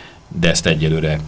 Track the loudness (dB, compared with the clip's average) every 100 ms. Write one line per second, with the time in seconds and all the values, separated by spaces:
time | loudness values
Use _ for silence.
0 | -20 -20 -12 0 2 2 2 0 2 0
1 | 0 -2